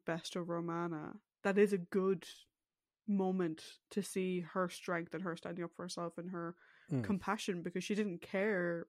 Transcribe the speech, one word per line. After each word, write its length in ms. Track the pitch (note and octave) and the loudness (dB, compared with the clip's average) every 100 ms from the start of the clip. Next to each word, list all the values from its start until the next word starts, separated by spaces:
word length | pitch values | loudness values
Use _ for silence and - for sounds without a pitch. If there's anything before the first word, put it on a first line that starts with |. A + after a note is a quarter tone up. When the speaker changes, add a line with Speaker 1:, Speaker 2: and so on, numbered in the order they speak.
Speaker 1:
best 300 | - E3 - | -2 -4 -2
of 140 | F#3 E3+ | -6 -2
Romana, 640 | E3+ E3+ E3+ E3+ D#3+ D#3 G#3 _ _ | -2 0 0 -2 -2 -6 -12 _ _
that 140 | G3+ G3 | 2 6
is 140 | G#3 | 8
a 60 | G3 | 6
good 480 | F3 G3+ F#3+ F#3 - - - _ _ _ _ _ - | 2 2 4 2 -2 -18 -20 _ _ _ _ _ 0
moment 560 | G3+ F#3 F#3 E3+ D#3+ - - - | 2 4 4 2 0 -10 -18 -4
to 100 | - | -2
see 380 | F#3 G3 F#3 F3+ | 0 0 2 0
her 280 | D#3+ F#3+ F3+ | 0 0 0
strength 460 | - - E3+ E3+ | -2 -2 -2 -2
and 80 | E3 | -4
her 140 | F#3 E3+ | -4 -4
standing 260 | G3 F3 | -6 -4
up 60 | E3+ | -6
for 80 | - | -6
herself 360 | F3+ - E3+ E3+ | -8 -4 -6 -4
and 120 | E3+ | -6
her 240 | F#3 E3+ E3+ - - - | -4 -6 -8 -16 -18 -4
Speaker 2:
Mm. 100 | C3+ | -2
Speaker 1:
compassion, 600 | A2 F#3+ - G#3+ - F3 | 0 0 0 -2 0 -2
because 200 | E3+ F#3 | -2 -4
she 140 | - G#3 | -2 0
didn't 260 | G#3 F3 | 0 -4
care 640 | - F#3+ G#3 F#3+ F3 E3+ | -4 0 2 2 0 -2